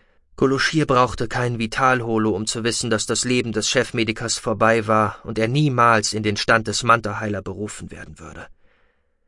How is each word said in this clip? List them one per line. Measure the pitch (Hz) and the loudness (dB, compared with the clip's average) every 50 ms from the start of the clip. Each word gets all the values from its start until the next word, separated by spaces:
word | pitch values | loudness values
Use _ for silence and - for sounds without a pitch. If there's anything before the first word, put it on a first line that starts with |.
| _ _ _ _ _ _ - | _ _ _ _ _ _ -4
Goloshir | - 139 135 135 135 - - - 156 147 | 0 0 2 2 2 0 0 2 0 2
brauchte | - 135 123 127 117 - - 127 110 | 2 4 2 2 2 0 -4 -6 -4
kein | - 123 123 120 120 113 | -2 -2 -2 -2 -2 -2
Vitalholo, | 113 110 - - 131 131 127 127 113 117 113 110 110 110 | -4 -4 -2 2 2 2 2 2 0 0 0 2 2 2
um | 98 98 110 | 0 0 -2
zu | - - 120 110 | -4 -4 -2 -2
wissen, | 117 110 - - 117 | -2 -2 -2 -2 0
dass | 113 104 - | 0 0 0
das | - 117 - - | -2 -2 -2 0
Leben | 123 127 123 123 117 | 0 0 0 0 0
des | 104 107 104 - | -2 -2 -2 0
Chefmedikers | - 131 123 - - 120 113 110 110 - 120 113 - - | 0 0 0 0 0 -2 -2 -2 -2 -4 -4 -6 -4 -4
vorbei | - 123 110 104 113 110 113 117 104 | -2 -2 0 2 4 4 4 4 2
war | 113 110 110 107 101 - - - | 2 2 2 2 0 -2 -8 -10
und | - - 110 | -6 -2 -2
er | 110 113 | 0 0
niemals | 127 147 151 147 127 120 117 117 113 107 101 - - | 2 2 2 2 4 4 4 6 6 4 2 0 -2
in | 110 | -2
den | 107 107 101 - | -2 0 -2 0
Stand | - - 117 113 110 | 2 2 2 2 2
des | 110 101 - | -2 -4 -2
Manta-Heiler | - 117 117 113 107 101 104 101 110 104 104 95 | 4 4 4 4 2 -4 -6 -4 -6 -6 -6 -6
berufen | 95 101 92 95 107 101 - - - - | -8 -10 -10 -8 -8 -10 -10 -12 -14 -14
werden | - - - 78 78 - | -14 -16 -18 -18 -18 -18
würde. | 76 78 76 - - - - _ _ _ _ _ _ _ _ _ _ _ _ _ _ | -18 -18 -16 -16 -18 -18 -20 _ _ _ _ _ _ _ _ _ _ _ _ _ _